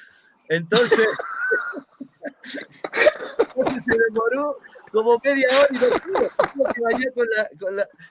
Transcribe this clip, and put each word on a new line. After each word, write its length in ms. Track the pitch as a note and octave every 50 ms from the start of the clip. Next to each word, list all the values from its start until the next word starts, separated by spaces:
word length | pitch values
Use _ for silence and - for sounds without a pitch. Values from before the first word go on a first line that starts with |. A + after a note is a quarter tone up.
| - - _ _ _ _ _ _ _ -
Entonces, 560 | D#3+ E3+ E3 E3+ G#3+ A#3 A#3+ A3 A3+ A3+ A3
<laughs> 2500 | A3 - - - - - - - - - - - - C6+ D#4 - _ _ - C4 - _ _ - - - _ - - - - - - - - - - - - - - - - - - - - - - -
entonces 280 | B3+ C4+ D#4 C4+ B3 -
se 120 | A#3+ A3+ A3+ A3+ A3+
demoró 500 | G#3+ A3+ A3+ A#3 B3+ C#4 D4 D4 C#4 C4 - - - - - - -
como 280 | G#3+ A3 A#3 A#3+ A#3 -
media 220 | C#4 C#4+ C4+ C4 B3+ B3+ C4+
hora 100 | C#4+ C#4
y 80 | C4+ B3
no 100 | - B3 A4+ F#4+ -
pudo, 280 | F4 F#4+ - - - - - C5+ - -
tuvo 120 | C#4 C4 - -
que 60 | A#3
bañar 320 | A#3 A3+ A3+ B3 C4 C4 B3+
con 120 | A#3+ A#3+ A3+ A3
la, 120 | G#3+ G#3+ - - D3+
con 180 | F#3+ F#3 G3
la, 120 | G3 G3 - - - - -